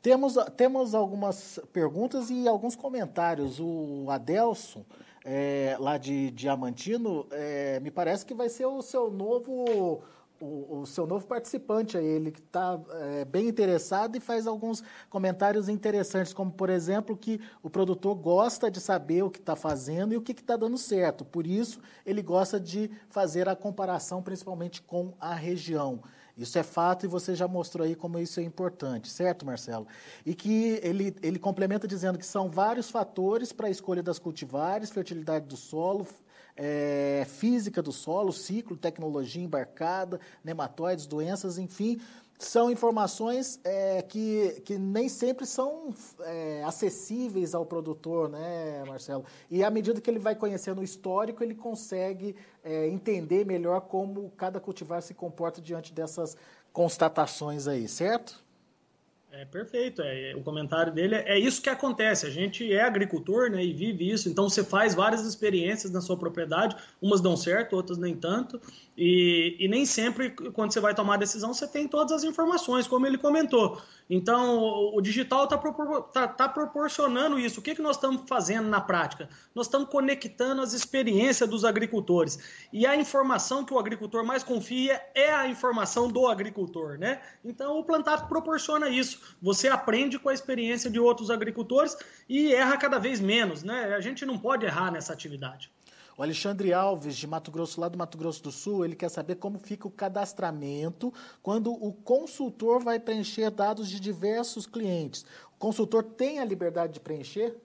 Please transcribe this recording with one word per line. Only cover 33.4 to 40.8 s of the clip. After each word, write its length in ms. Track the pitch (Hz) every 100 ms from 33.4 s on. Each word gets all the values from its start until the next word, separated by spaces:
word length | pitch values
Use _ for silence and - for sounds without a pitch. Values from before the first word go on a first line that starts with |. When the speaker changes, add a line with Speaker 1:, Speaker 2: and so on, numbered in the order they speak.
| 240
Speaker 1:
pra 180 | - 220
escolha 320 | 190 - 180
das 160 | 175 160
cultivares, 720 | 170 156 131 135 160 208 214
fertilidade 560 | 202 175 170 156 156 143
do 120 | 135
solo, 500 | - 156 175 202 190 - _ - - -
é, 720 | 143 147 147 143 143 139 135
física 540 | - 220 247 202 180
do 100 | 156
solo, 400 | - - 180 196
ciclo, 460 | - - 208 233 160
tecnologia 640 | 170 160 160 143 127 165
embarcada, 800 | 175 147 127 - 160 190 185 180 - -
nematóides, 640 | 160 160 135 -